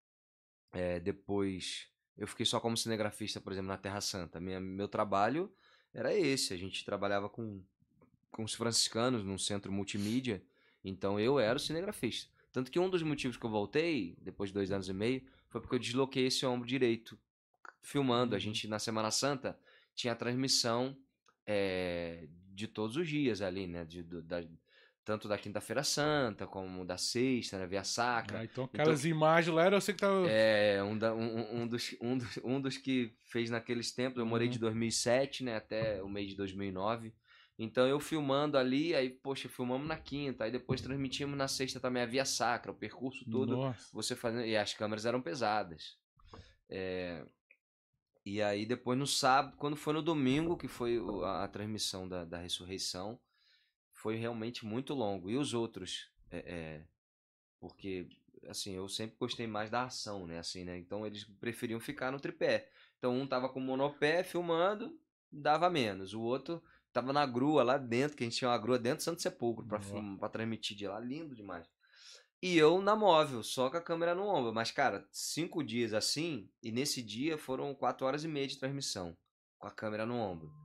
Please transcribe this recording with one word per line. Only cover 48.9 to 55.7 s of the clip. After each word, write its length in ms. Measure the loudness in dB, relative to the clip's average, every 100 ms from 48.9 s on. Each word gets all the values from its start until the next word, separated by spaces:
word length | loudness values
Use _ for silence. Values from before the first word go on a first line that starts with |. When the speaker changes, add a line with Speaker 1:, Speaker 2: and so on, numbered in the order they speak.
| 0
Speaker 1:
no 80 | 2
sábado, 480 | 4 6 6 4 -4
quando 220 | -4 -2
foi 160 | -2
no 80 | 0
domingo, 560 | 2 2 4 4 2 -2
que 100 | -4
foi 320 | -4 0 0
o, 240 | 0 -2
a, 220 | -2 -2 -4
a 20 |
transmissão 600 | -6 -6 -4 -4 -4 -6
da, 160 | -6 -6
da 120 | -8
ressurreição, 800 | -6 -8 -6 -6 -4 -6 -8 -10 _ _ _ _ _ _ _
foi 220 | -8 -4 -2
realmente 480 | -2 -4 -6 -6 -4
muito 280 | -4 -2
longo. 360 | 0 0 -2 -2
E 80 | -2
os 160 | 0
outros, 560 | 0 -2